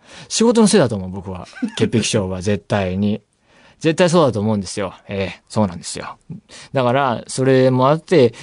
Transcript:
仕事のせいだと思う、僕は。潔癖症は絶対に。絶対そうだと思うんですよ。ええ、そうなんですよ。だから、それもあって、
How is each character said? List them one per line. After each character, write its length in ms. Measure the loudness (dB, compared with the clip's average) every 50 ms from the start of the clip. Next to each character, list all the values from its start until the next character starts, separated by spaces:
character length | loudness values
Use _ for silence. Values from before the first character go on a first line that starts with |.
| _ -20 -20 -20 -12
仕 160 | -6 -2 0 2
事 160 | 4 4 4
の 60 | 4
せ 100 | 4 4
い 40 | 4
だ 80 | 2 2
と 60 | 0
思 100 | -4 -8
う、 20 | -8
僕 220 | -10 -10 -10 -10
は。 160 | -12 -12 -14 -16 -12 -8 -8 -6 -2
潔 220 | -2 -2 0 0 0
癖 40 | 0
症 260 | 0 -2 -2 -2 -2
は 120 | -6 -4
絶 240 | -4 -2 -4 -4 -4
対 300 | -4 -2 -2 -2 -2 -2
に。 240 | -2 -2 -2 -2 -4 _ _ _ _ _ _ _ _ _ _ _ -4
絶 160 | -2 -2 2
対 140 | 2 2 2
そ 120 | 4 4
う 40 | 2
だ 80 | 2 0
と 80 | 0
思 120 | -2 0 -2
う 40 |
ん 40 | -2
で 60 | -4
す 120 | -6 -6 -8
よ。 140 | -8 -8 -8 -12 _
え 240 | -10 -6 -6 -6 -6 -8
え、 60 | -14 _
そ 160 | -6 -2 -2 -2
う 40 |
な 60 | -2 -4
ん 40 |
で 60 | -8 -14
す 120 | -12 -12
よ。 200 | -12 -12 -14 -16 _ _ -18 -18 -18 -20 _ -20 -20 -12 -6 -2
だ 100 | -2 0
か 80 | 2
ら、 320 | 2 2 0 0 -2 -4 -8
そ 180 | -8 -4 -2 2
れ 260 | 4 4 4 4 4
も 160 | 4 2 2
あ 60 | 2 2
っ 60 | 0
て、 340 | 0 2 4 4 4 4 2 -4